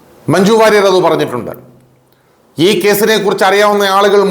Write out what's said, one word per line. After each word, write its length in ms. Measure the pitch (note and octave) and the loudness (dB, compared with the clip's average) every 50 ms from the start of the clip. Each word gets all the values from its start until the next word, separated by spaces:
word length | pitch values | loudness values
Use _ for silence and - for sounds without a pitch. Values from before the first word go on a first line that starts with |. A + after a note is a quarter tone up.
| _ _ _ - - - D3+ | _ _ _ -12 -6 -2 0
മഞ്ജു 220 | F3+ G3 F#3+ A3+ A3 | 0 2 2 2 2
വാര്യർ 240 | A3 G#3+ G#3 G#3 G3 G3 | 4 2 2 2 2 2
അത് 80 | F#3+ F#3 F3 E3 | 0 0 0 0
പറഞ്ഞിട്ടുണ്ട്. 460 | D#3+ D3+ D3+ B2 B2 A#2+ G2 E2 - - - - - _ _ _ _ _ _ _ _ _ _ _ _ _ _ _ _ - D#3+ G3 | 0 -2 -4 -6 -6 -8 -10 -10 -14 -16 -18 -20 -20 _ _ _ _ _ _ _ _ _ _ _ _ _ _ _ _ -2 0 0
ഈ 20 | G#3+ - | 0 0
കേസിനെ 360 | F3+ G#3 G3+ G3+ G#3+ A3 A3 G#3 F#3 | 0 0 0 0 0 0 0 -2 -2
കുറിച്ച് 220 | G#3 G3 G3+ G#3 F#3+ | -4 -2 -2 0 0
അറിയാവുന്ന 340 | G3 G3+ G#3 G#3 G#3 G3+ G3+ G3 F#3+ G3 | 0 2 0 0 0 0 -2 0 0 0
ആളുകൾ 240 | G3+ G#3 G3 G3+ G3 G3 | 0 2 2 0 0 2